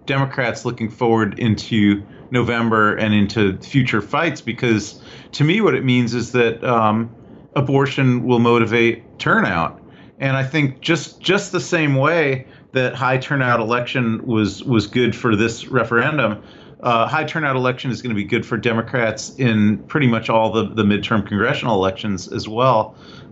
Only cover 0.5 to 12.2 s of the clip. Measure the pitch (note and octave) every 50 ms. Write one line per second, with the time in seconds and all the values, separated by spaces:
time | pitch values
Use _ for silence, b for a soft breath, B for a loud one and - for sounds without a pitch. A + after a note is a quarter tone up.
0.5 | G#2+ - - B2 A#2 - A2+ G#2+ - - B2+ A#2 A2+ A2+ A2 G2 F#2 - A#2+ A2+
1.5 | G#2 G2+ - - A#2 G#2+ G#2 G2+ G2+ G2+ G2 B B B B B B2+ B2 A#2+ A#2+
2.5 | A#2+ A#2 A#2 A2+ G#2+ A2 G#2+ G#2 - - G#2+ G#2+ G#2 G#2 G2+ G2 - A2+ G#2 G2
3.5 | F#2 F2+ - - - C#3 B2+ - - G#2+ G2+ - - D3 E3 E3+ C3 - - A#2
4.5 | A2+ - B2+ A#2+ A2+ G#2 G2+ - - B B B B B B B - - C#3+ D3+
5.5 | F3+ A3+ G#3+ E3 B2+ - C3+ C3 B2 B2 B2 A2+ A#2+ B2 A2 - - B2 A#2 A2+
6.5 | - - - B2+ B2 A#2 A2 G#2+ G#2+ A2+ A#2 A#2 - - B B B B B B
7.5 | - D3 C3 C3 C#3 C3+ C3+ C3+ - - C3+ B2+ B2 B2 - B2 B2 A#2 A#2 A#2+
8.5 | A#2+ A#2 A2+ G2+ A2+ A#2+ A#2 A#2 A2+ - - - - - - D#3 F#3+ A3+ F#3 A2
9.5 | F#2 E2 E2 - - - B B B B B B B - C3+ C3+ C3+ C3+ C3 C3
10.5 | - D#3 C#3+ C3+ C3 - - - E3+ C#3+ - - - - - D#3 F#3 G3+ F3+ -
11.5 | - E3+ C3 - F3+ E3 D#3 C#3+ C3+ C3 C3+ D3+ E3+ E3+